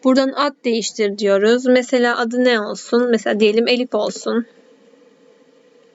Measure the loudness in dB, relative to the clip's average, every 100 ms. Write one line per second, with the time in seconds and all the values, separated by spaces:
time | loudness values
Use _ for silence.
0 | 2 2 2 -2 -4 -4 -4 -2 -4 -4
1 | -4 -2 0 2 2 2 2 2 2 0
2 | 0 0 -2 0 2 0 -2 -8 -2 0
3 | 2 0 0 2 2 2 0 0 -2 -4
4 | -4 -6 -4 -4 -4 _ _ _ _ _
5 | _ _ _ _ _ _ _ _ _